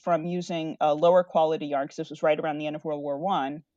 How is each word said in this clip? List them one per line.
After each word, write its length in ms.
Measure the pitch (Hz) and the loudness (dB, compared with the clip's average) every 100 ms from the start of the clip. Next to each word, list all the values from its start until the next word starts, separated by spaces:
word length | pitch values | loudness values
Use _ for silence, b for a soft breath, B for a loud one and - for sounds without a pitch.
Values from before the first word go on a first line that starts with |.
from 240 | 185 165 | 0 0
using 520 | 170 180 175 170 160 - | 0 -4 -4 -6 -6 0
a 140 | 151 | 0
lower 280 | 147 170 180 | 4 6 6
quality 440 | 180 170 160 156 147 | 4 2 2 0 -2
yarn, 220 | 143 143 | -4 -4
'cause 80 | - | -8
this 140 | 160 | -10
was 120 | 151 | -2
right 180 | 160 151 | 2 2
around 180 | 156 147 | 0 -4
the 80 | 151 | -6
end 80 | |
of 100 | 151 | -6
World 180 | 160 147 | -6 -6
War 160 | 147 139 | -4 -4
One, 440 | 180 175 139 147 - | -2 -2 -2 -6 -14